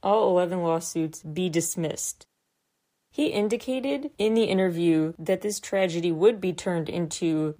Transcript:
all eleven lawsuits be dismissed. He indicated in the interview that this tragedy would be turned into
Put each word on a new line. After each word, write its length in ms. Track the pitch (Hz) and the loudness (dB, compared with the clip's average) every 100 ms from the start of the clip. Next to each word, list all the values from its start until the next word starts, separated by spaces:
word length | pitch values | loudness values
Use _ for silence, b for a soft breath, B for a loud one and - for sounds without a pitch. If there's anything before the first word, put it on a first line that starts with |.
all 260 | 190 214 202 | 2 4 4
eleven 320 | 180 180 180 | 4 2 0
lawsuits 640 | 170 165 165 170 160 156 | 0 0 -2 -4 -4 -4
be 240 | - 151 185 | -10 -4 0
dismissed. 800 | 160 160 - 160 - - - - _ _ _ _ _ _ _ _ | 0 -2 -2 -4 -4 -8 -10 -16 _ _ _ _ _ _ _ _
He 160 | - 302 | -2 -2
indicated 840 | - 208 233 247 262 254 277 285 - | 0 -2 -2 -4 -4 -2 -4 -6 -2
in 160 | 214 | 0
the 100 | 226 | 2
interview 720 | 220 190 190 170 170 160 156 165 | 2 2 2 2 2 4 2 -2
that 220 | 160 185 | -2 -2
this 220 | 208 208 | 0 -6
tragedy 500 | - 196 190 170 170 | -4 0 0 0 -2
would 300 | 160 202 226 | 4 4 4
be 100 | 185 | -2
turned 380 | 160 - 175 156 | -4 -4 -4 -4
into 640 | 175 165 - 170 156 156 151 | -4 -4 -2 -2 0 -2 -4